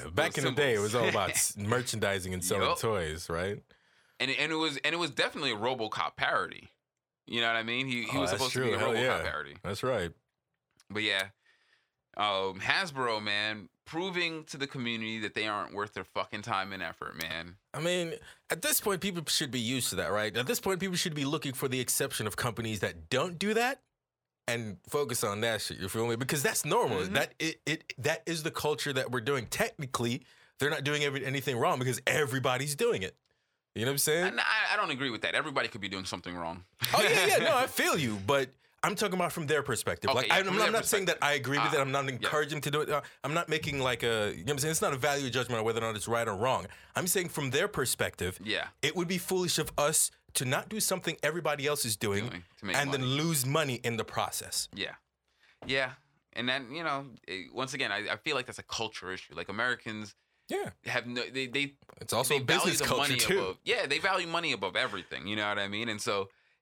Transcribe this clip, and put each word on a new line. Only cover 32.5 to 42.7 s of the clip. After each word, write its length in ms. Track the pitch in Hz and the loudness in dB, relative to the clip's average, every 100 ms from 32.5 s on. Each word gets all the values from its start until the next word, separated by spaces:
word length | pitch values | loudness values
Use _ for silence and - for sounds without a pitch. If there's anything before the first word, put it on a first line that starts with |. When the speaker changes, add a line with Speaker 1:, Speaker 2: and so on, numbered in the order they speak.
| 127 147 | 2 0
Speaker 1:
doing 280 | 143 233 147 | 0 0 0
it. 140 | 92 - _ _ _ _ _ | -2 -8 _ _ _ _ _
You 80 | 101 120 | -2 0
know 0 | |
what 40 | |
I'm 40 | 143 | 2
saying? 280 | 156 160 185 | 2 2 2
Speaker 2:
And 120 | 233 | 2
I, 340 | - 220 196 | 2 2 2
I 20 | 208 | 2
don't 140 | 185 | 0
agree 180 | 131 135 | -2 -2
with 140 | 107 | -2
that. 120 | 92 | 0
Everybody 340 | 104 151 135 117 | 0 0 0 -2
could 120 | 110 | -4
be 80 | 98 | -6
doing 160 | 95 | -6
something 320 | 92 92 87 87 | -6 -6 -6 -6
wrong. 260 | 82 85 - - - | -6 -8 -12 -6 2
Speaker 1:
Oh, 80 | - | 4
yeah, 240 | 415 466 - | 6 6 6
yeah. 100 | - | 4
No, 180 | - 269 | 4 4
Speaker 2:
<laughs> 0 | |
Speaker 1:
I 100 | 262 | 2
feel 300 | - 330 226 | 2 2 4
you. 200 | 131 104 98 | 2 0 2
But 240 | 139 131 - _ _ | 2 2 -6 _ _
I'm 120 | 165 | 0
talking 200 | 202 208 | 2 0
about 180 | 185 175 | 2 0
from 140 | 175 147 | 0 0
their 160 | 151 | 0
perspective. 480 | 135 113 - 87 - | 2 -2 -2 0 0
Speaker 2:
Okay, 80 | 127 | 2
Speaker 1:
Like, 100 | 117 | 4
Speaker 2:
yeah, 60 | 175 | 4
Speaker 1:
I'm, 80 | |
Speaker 2:
from 80 | 190 190 | 4 2
Speaker 1:
I'm 20 | |
Speaker 2:
their 100 | 214 | 2
Speaker 1:
not 120 | 220 | 2
saying 220 | - 208 185 | 2 2 2
that 140 | 160 | 2
Speaker 2:
perspective. 120 | 143 | 2
Speaker 1:
I 80 | 147 | 2
agree 180 | 123 143 | 0 2
with 140 | 110 | 2
Speaker 2:
Ah, 60 | 147 | 2
Speaker 1:
it. 20 | |
I'm 100 | 135 | 2
not 140 | 139 | 0
Speaker 2:
yeah. 60 | 135 | -2
Speaker 1:
encouraging 500 | 123 98 151 147 151 | -2 0 0 0 -2
to 100 | 147 | -2